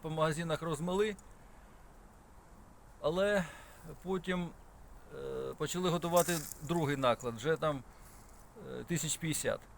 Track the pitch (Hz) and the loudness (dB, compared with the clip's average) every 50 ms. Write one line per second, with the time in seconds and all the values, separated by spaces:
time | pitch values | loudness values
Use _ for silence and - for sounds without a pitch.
0 | - 160 156 160 156 160 156 160 170 165 160 147 165 165 160 143 160 180 180 190 | -4 -4 2 4 4 4 4 2 0 0 0 0 0 -2 -2 0 0 0 4 4
1 | 208 220 202 - - - - - - - - - - - - - - - - - | 4 2 2 -4 -10 -18 -18 -20 -20 -20 -20 -20 -20 -20 -20 -20 -20 -20 -20 -20
2 | - - - - - - - - - - - - - - - - - - - - | -20 -20 -20 -20 -20 -20 -20 -20 -20 -20 -20 -20 -20 -20 -20 -20 -20 -20 -18 -2
3 | - 143 165 180 196 208 208 202 175 156 - - - - - - - 160 147 - | 0 2 4 4 4 4 4 4 2 0 -6 -14 -16 -18 -18 -16 -14 -14 -14 -10
4 | - 175 190 185 180 - 185 180 175 165 - - - - - - - - - - | -4 -2 -2 -2 0 0 0 0 0 -4 -6 -12 -18 -20 -20 -20 -18 -18 -18 -18
5 | - - 151 139 135 135 131 127 131 131 131 - 156 147 - 175 185 180 165 170 | -18 -16 -12 -8 -6 -4 -4 -4 -4 -4 -4 -4 -4 -2 -2 0 2 2 2 2
6 | 156 170 170 175 170 170 175 165 147 - - - 156 135 165 175 160 139 143 135 | 2 4 6 6 6 6 2 -2 -2 -6 -10 -10 -4 0 0 2 2 2 2 4
7 | 135 127 117 - - 123 113 110 107 151 160 - - 156 147 135 123 - - - | 6 4 4 4 2 -6 -6 -2 2 2 2 2 2 0 0 0 -4 -10 -16 -18
8 | - - - - - - - - - - - - - 135 127 123 123 - 175 156 | -18 -18 -18 -20 -20 -20 -20 -20 -20 -20 -16 -14 -12 -10 -8 -8 -4 -2 -2 -2
9 | - 156 - - - 160 151 - - 127 107 - - - - | 0 -2 -4 -2 0 -2 0 0 2 0 0 0 -2 -14 -20